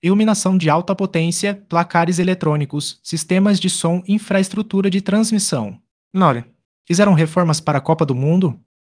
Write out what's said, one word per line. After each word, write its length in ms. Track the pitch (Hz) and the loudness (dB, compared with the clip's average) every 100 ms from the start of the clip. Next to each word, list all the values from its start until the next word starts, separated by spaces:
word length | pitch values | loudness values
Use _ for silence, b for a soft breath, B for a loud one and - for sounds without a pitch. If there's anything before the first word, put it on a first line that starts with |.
Iluminação 560 | 170 202 214 208 185 190 | 2 2 2 2 2 2
de 120 | 160 | 2
alta 260 | 151 180 190 | 0 0 -4
potência, 680 | 190 170 165 165 202 202 _ | -2 -2 -2 -2 -4 -6 _
placares 520 | 170 170 175 170 175 | -2 0 0 0 0
eletrônicos, 800 | 180 180 160 151 139 147 139 - | 0 0 0 -2 -2 -6 -8 -12
sistemas 580 | - 165 - 185 196 196 | -10 -8 -2 2 4 2
de 100 | 185 | 0
som, 340 | - - 175 180 | -2 -2 -2 -2
infraestrutura 800 | 208 - 196 190 - 214 190 196 | -4 0 -2 0 -4 -4 -2 0
de 120 | 190 | -2
transmissão. 760 | 196 202 220 220 - 143 104 92 _ _ _ | 0 0 2 0 -2 -4 -6 -10 _ _ _
Nove. 320 | 185 180 120 117 _ _ _ _ | 0 2 0 -6 _ _ _ _
Fizeram 280 | 175 208 | 2 4
reformas 460 | 170 160 180 175 156 | 4 2 0 0 0
para 200 | - 143 | 0 -2
a 20 | |
Copa 240 | - 160 151 | 0 0 0
do 100 | 127 | 0
Mundo? 440 | 139 175 185 117 _ _ | 0 2 0 -4 _ _